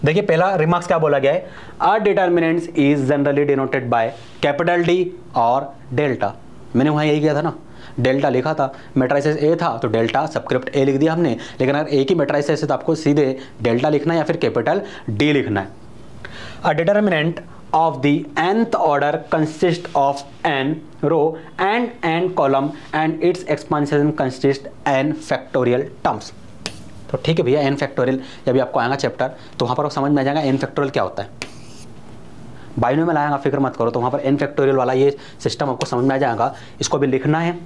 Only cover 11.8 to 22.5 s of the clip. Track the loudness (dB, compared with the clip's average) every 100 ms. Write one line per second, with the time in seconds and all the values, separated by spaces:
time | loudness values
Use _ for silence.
11.8 | 2 0 2 2 2 2 0 0 0 -2
12.8 | 0 0 2 4 2 0 -10 -2 0 2
13.8 | 2 2 2 0 0 0 0 0 0 0
14.8 | -4 -12 -8 0 4 4 2 -4 -4 -14
15.8 | -18 -18 -18 -16 -16 -14 -16 -4 0 2
16.8 | 4 4 4 2 0 -2 -12 -18 -2 2
17.8 | 2 2 2 2 0 -2 0 2 0 0
18.8 | 2 2 2 0 -2 0 0 0 0 0
19.8 | -2 0 0 0 -10 -6 -2 0 -2 -4
20.8 | -10 -4 0 2 2 -2 -14 -4 0 0
21.8 | -2 -4 -2 0 -2 0 2